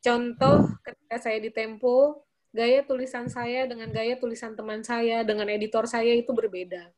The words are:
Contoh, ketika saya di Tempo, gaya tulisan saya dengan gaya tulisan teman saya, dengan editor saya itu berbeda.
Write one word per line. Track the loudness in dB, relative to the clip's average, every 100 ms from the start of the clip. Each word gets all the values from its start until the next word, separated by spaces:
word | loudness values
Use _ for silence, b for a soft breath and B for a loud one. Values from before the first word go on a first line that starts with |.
Contoh, | 2 0 0 2 6 8 6 0
ketika | -12 -18 _ -8
saya | -4 -4
di | -4
Tempo, | -6 -6 -2 2 4 4 2 _ _ _
gaya | -2 2 2 2
tulisan | -4 -4 -8 -10
saya | -8 -6 -4 -4
dengan | -6 -8
gaya | -4 -4 -2
tulisan | -6 -6 -12
teman | -10 -10 -10
saya, | -4 0 0 0 0
dengan | -2 -2
editor | -2 -2 -2
saya | 0 0 4
itu | 2 2
berbeda. | -2 -2 -4 -10 -12 -14